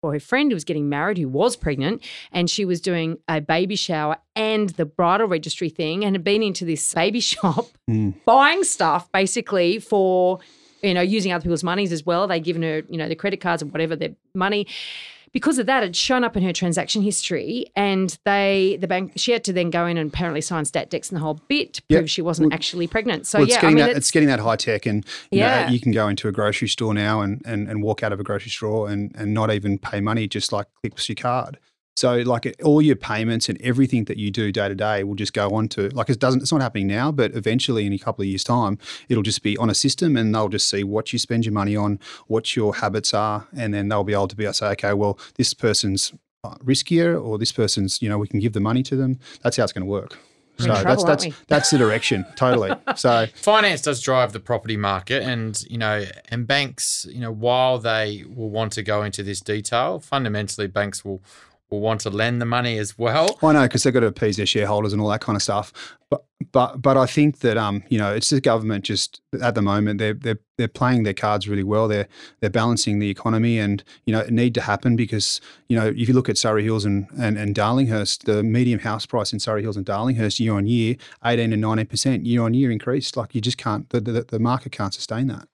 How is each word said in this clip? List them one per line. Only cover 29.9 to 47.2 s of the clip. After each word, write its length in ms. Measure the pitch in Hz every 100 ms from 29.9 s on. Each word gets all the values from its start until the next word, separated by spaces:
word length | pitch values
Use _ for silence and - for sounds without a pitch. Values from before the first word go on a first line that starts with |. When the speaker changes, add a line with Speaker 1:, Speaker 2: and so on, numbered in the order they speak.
| 104
Speaker 2:
money, 260 | 101 113 107
just, 240 | 107 -
like, 140 | 104 101 _
clips 260 | 113 - -
your 60 | 107
card. 440 | 123 123 - 139 _ _ _ -
So, 220 | 127 120
like, 260 | 120 120 127
it, 160 | -
all 200 | 160 151
your 140 | 151 135
payments 540 | - 107 113 117 -
and 100 | 107
everything 440 | 120 123 135 127 104
that 100 | 104
you 160 | 104
do 220 | 98 107
day 160 | 101 101
to 60 | 98
day 280 | 107 104
will 120 | 98 101
just 180 | 104
go 200 | - 101
on 140 | 107 107
to, 200 | - 101
like, 200 | 131 110
it 80 | 117
doesn't, 240 | 127 131
it's 100 | 135
not 80 | 156
happening 260 | 127 107 98
now, 240 | 101 135
but 240 | 147 110 120
eventually 500 | 107 117 - 117 104
in 60 |
a 60 | 98
couple 240 | - -
of 80 | 98
years' 160 | 95 -
time, 320 | 123 110 104 - - -
it'll 120 | 117
just 220 | 104 101
be 140 | 107 104
on 120 | 113
a 40 | 101
system 400 | 139 - 175 127
and 180 | 110
they'll 140 | 107 104
just 220 | 98 -
see 120 | 101 98
what 260 | 104 107
you 80 | 120
spend 240 | - 117
your 80 | 110
money 240 | 104 101 104
on, 240 | 104 101 - - _
what 280 | 110 - -
your 180 | 107 95
habits 360 | 107 104 101
are, 360 | 107 107 104 104
and 200 | 156 113
then 160 | 101 101
they'll 160 | 107 101
be 80 |
able 160 | 101 98
to 60 | 98
be 80 | 104
able 80 |
to 40 | 95
say, 80 | 104
"Okay, 260 | 101 101
well, 260 | 101 101 98 - _
this 180 | 123
person's, 600 | - 117 104 104 95 - - _ _ 113
uh, 100 | -
riskier 580 | 127 139 - 170 170 170